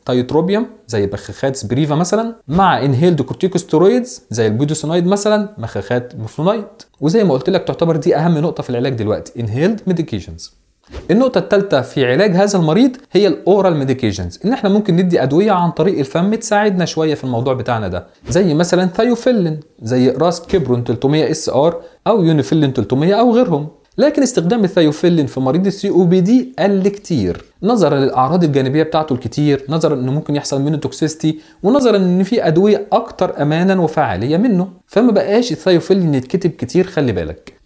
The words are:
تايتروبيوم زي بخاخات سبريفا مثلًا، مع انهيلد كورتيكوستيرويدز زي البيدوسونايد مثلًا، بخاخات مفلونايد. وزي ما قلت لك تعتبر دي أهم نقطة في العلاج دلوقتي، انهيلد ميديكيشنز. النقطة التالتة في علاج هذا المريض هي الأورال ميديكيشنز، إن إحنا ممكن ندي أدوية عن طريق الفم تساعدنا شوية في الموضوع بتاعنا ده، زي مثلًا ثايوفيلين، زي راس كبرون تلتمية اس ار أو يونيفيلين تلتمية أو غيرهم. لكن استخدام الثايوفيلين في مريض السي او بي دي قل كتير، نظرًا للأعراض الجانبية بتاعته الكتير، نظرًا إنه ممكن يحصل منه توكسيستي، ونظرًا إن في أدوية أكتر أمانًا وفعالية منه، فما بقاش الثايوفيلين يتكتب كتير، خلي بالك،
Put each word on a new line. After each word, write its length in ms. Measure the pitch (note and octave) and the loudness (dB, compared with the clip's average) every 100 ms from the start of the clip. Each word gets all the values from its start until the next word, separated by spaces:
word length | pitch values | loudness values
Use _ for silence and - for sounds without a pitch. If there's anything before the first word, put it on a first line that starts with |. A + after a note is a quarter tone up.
| - | -4
تايتروبيوم 600 | B2 B2+ D3 F3+ G3+ A3+ - - | -2 0 0 0 -2 -4 -10 -6
زي 200 | A2 G2 | -4 -4
بخاخات 500 | G2 - G2+ C3+ C#3 | -6 -12 -6 -6 -4
سبريفا 380 | G#2 B2 D3+ | -4 -2 0
مثلًا، 400 | D3+ F3+ G#3 A3+ A3+ - | 0 0 -2 -2 -8 -4
مع 360 | E3 F#3+ C3 | 0 2 2
انهيلد 380 | C3+ B2+ F3 E3 | 0 2 2 2
كورتيكوستيرويدز 1000 | C3 - F#3+ - - D#3 F3+ B3 B3 - - | -2 -2 -2 -2 -2 2 4 2 -2 -10 -8
زي 160 | G#2+ A2 | -2 0
البيدوسونايد 600 | A2 C#3+ D#3 D3+ F3 F3 | 0 -2 -2 -2 -2 0
مثلًا، 420 | G3+ G#3 G#3+ G3+ - | 0 0 0 -2 -8
بخاخات 540 | A2+ - - B2 B2 B2+ | -10 -8 -4 -4 -4 -10
مفلونايد. 460 | A2 - E3 A3+ G#3 - - _ | -12 -2 -2 -2 -6 -18 -20 _
وزي 240 | D3 A3 | 0 2
ما 100 | G3 | 2
قلت 160 | C3 - | 2 0
لك 140 | F#3 | -2
تعتبر 320 | - C3+ E3+ D#3 | -2 -2 -2 0
دي 200 | F3 D3 | 0 2
أهم 220 | D#3+ D#3+ | 2 0
نقطة 240 | E3 - | -2 -4
في 80 | C#3 | -6
العلاج 220 | A#2+ C3+ | -4 -2
دلوقتي، 480 | B2 G#2 - - A#2+ | -2 -2 -4 -6 -8
انهيلد 400 | A#2 A#2 F3 G#3+ - | -6 -2 -2 -2 -4
ميديكيشنز. 680 | E3+ D#3+ G#2 E2+ E2 - _ _ _ _ - - | -4 -4 -8 -10 -16 -20 _ _ _ _ -14 -2
النقطة 280 | F#3+ C4 G3 | 2 2 0
التالتة 420 | F#3 G#3 G3 C#3 | 0 0 2 -2
في 320 | A#2+ - B2 | -2 -2 0
علاج 240 | C3 G#3 F3 | 2 2 2
هذا 220 | G3+ G3+ | 2 2
المريض 320 | D#3 E3 C4 - - | 2 4 2 0 -2
هي 140 | F#3 G3+ | 2 2
الأورال 500 | - - G3+ F#3+ D#3+ | 2 2 2 2 0
ميديكيشنز، 640 | C3+ B2+ A2 F#2 F2+ - | -2 -2 -2 -4 -8 -6
إن 80 | F#3 | -4
إحنا 180 | B3+ G3+ | -2 0
ممكن 260 | G3+ G#3+ E3+ | 0 2 2
ندي 260 | F#3+ E3+ | 2 2
أدوية 300 | C3 D3 G#3+ | 2 2 2
عن 180 | F#3 F3 | 2 0
طريق 280 | - E3+ E3 | 0 0 0
الفم 360 | C#3 E3 F#3+ | -2 -2 0
تساعدنا 500 | A3 - G#3 G#3+ F#3 | -2 0 0 2 0
شوية 300 | E3 - D#3+ | -2 -2 -2
في 100 | D3 | -2
الموضوع 300 | C3 A#2 B2+ | -4 -2 -2
بتاعنا 340 | C#3 A2+ A#2 G2 | -2 -2 -4 -2
ده، 180 | F2 - _ - | -6 -10 _ -2
زي 260 | C#3 F#3+ | 0 2
مثلًا 320 | D3 F3 F3 F#3 | 2 2 0 0
ثايوفيلين، 760 | F3 A3+ A#3 B3+ A#3+ E3+ D3+ - _ | 0 0 2 0 0 0 -4 -10 _
زي 280 | A2+ B2+ B2+ | -4 2 2
راس 320 | C3 E3 F3 | 2 0 -2
كبرون 420 | - F#3+ B2+ B2 | -2 -2 0 -2
تلتمية 460 | A#2+ A#2 C3+ D#3 B2+ | -2 -2 0 0 0
اس 180 | D#3 - | -2 -2
ار 320 | B2+ D3+ - - _ - | 0 0 0 -10 _ -2
أو 180 | A3 | 2
يونيفيلين 480 | E3 D#3 B2+ E3 C#3+ | 2 2 2 0 0
تلتمية 420 | B2+ G#2+ C3 D#3+ | 0 -2 0 2
أو 200 | G3+ B3 | 2 4
غيرهم. 340 | A3+ B3 D3+ D3+ - _ - | 2 2 0 -4 -12 _ 0
لكن 240 | C4+ D4 | 0 2
استخدام 420 | C4+ - E3+ A#3 | 0 0 0 0
الثايوفيلين 600 | F#3+ F#3 D#3 D3 F3 E3+ C3+ | 0 2 2 2 2 2 0
في 140 | - | -2
مريض 260 | C3 D3+ F#3+ | 0 0 0
السي 240 | F#3+ G3+ | -2 0
او 140 | F3 | 2
بي 160 | F3+ F#3 | 4 4
دي 320 | F3+ B3+ B3 - | 4 2 2 -2
قل 300 | G3 G3 F#3+ | 0 2 0
كتير، 560 | G3+ - D3+ F#2 E2 - _ | -4 -4 -2 -2 -4 -10 _
نظرًا 360 | F#3+ A#3+ D#3 C#3 | -2 2 2 2
للأعراض 460 | C3+ C3 C3 F3 | 0 2 2 2
الجانبية 380 | E3+ C#3 C3 D3 | 2 2 0 0
بتاعته 300 | D#3 D#3+ D#3 | 0 -2 -2
الكتير، 520 | B2+ A2+ - D3 C#3 C#3 | -4 -4 -2 0 0 -2
نظرًا 260 | D#3+ D#3 | -2 0
إنه 180 | C#3+ B2+ | 0 -2
ممكن 240 | C#3+ D3 D3 | -4 -4 -4
يحصل 260 | - C#3 | -2 -2
منه 140 | C#3 D#3 | -2 -2
توكسيستي، 640 | C#3+ - D#3+ D#3 D#3 D#3 - _ | -6 -4 -4 -2 -4 -4 -10 _
ونظرًا 340 | F3+ C#4 B3+ G#3 | 0 2 2 2
إن 260 | F#3 F3+ | 2 0
في 240 | F#3 A#3+ - | 0 0 2
أدوية 400 | D#3+ G#3 G3+ - | 2 2 2 0
أكتر 500 | D3+ D#3 - F3+ - | -2 -2 -4 -4 -2
أمانًا 380 | C#3+ D#3 F#3 F#3+ | -2 0 2 2
وفعالية 560 | E3+ - C3+ F#2 A#2 D#3+ | 0 0 -2 -2 -2 0
منه، 320 | B3 F#3 F#3 - _ | 2 0 -2 -8 _
فما 260 | - B3 | 2 2
بقاش 400 | G3+ - G#3 A#3+ | 2 2 0 0
الثايوفيلين 640 | D3+ - F3 - G3 E3+ | -2 2 2 2 2 2
يتكتب 360 | C#3 B2+ F#3 F3 | 0 -2 -2 -2
كتير، 360 | - B2 E3+ F#3 | -4 -2 -2 0
خلي 260 | - C3 | -2 -2
بالك، 400 | F2+ D#2+ - - - | -2 -6 -10 -18 -10